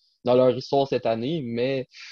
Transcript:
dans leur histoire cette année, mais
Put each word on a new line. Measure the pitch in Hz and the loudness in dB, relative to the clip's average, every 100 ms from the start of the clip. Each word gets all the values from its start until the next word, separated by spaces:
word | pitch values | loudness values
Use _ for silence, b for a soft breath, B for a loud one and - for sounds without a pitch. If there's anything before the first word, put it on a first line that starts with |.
| _ _ | _ _
dans | 120 | 2
leur | 127 127 123 | 4 4 2
histoire | - 139 135 | 0 -2 0
cette | 123 117 | -2 -2
année, | 113 123 170 | -2 -2 -4
mais | 120 117 131 135 123 B B | -4 -4 -2 -4 -6 B B